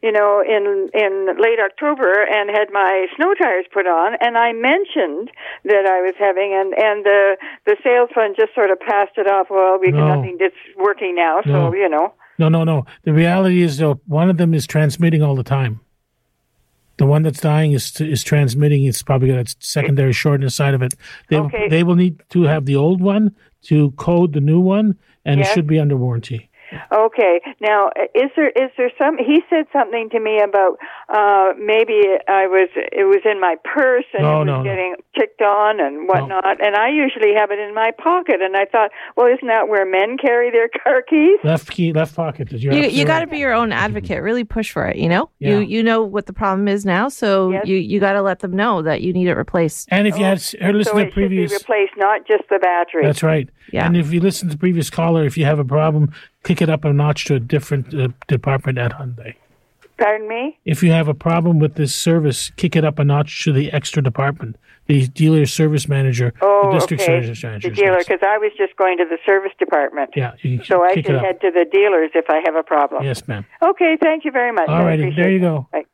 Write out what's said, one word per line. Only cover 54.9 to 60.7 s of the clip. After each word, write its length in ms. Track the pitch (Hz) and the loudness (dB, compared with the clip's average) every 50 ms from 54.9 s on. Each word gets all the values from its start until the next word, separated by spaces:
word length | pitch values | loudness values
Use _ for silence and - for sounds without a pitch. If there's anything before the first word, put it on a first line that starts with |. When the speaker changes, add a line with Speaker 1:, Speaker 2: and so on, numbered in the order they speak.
| - - 165 165 165 165 156 | -4 -2 0 0 2 2 0
Speaker 2:
if 120 | 143 - | 0 0
you 80 | 160 156 | 0 0
have 140 | 139 151 147 | 0 0 0
a 60 | 143 | -2
problem, 480 | 123 139 151 151 160 151 151 151 147 - - - - _ _ _ | 0 0 0 0 2 2 2 0 0 -2 -8 -20 -20 _ _ _
kick 180 | - 175 - 180 | -4 0 0 2
it 60 | 160 | 0
up 160 | 156 151 151 | 0 -2 0
a 80 | 156 143 | 0 0
notch 340 | 143 147 151 143 - - | 2 2 0 -2 -4 -2
to 80 | - 147 | -2 -2
a 40 | 131 | -2
different, 540 | 117 120 - 147 135 - 151 139 123 - - | -2 -2 -2 -2 -2 -2 -4 -4 -4 -6 -4
uh, 140 | 151 127 127 120 _ - | -4 -4 -4 -4 _ -2
department 520 | _ 147 123 - 139 135 131 - 139 131 123 | _ -2 0 0 -2 -2 -2 -2 -4 -4 -2
at 140 | 120 120 - | -4 -4 -4
Hyundai. 420 | - 143 127 120 113 - - - _ _ _ _ _ _ _ _ _ _ _ _ - | -6 -12 -12 -12 -12 -16 -18 -20 _ _ _ _ _ _ _ _ _ _ _ _ -2
Speaker 1:
Pardon 280 | 233 208 214 220 220 214 | 0 0 0 -2 -4 -8
me? 300 | 220 233 254 294 311 _ _ | -8 -6 -6 -8 -8 _ _
Speaker 2:
If 180 | 190 | -6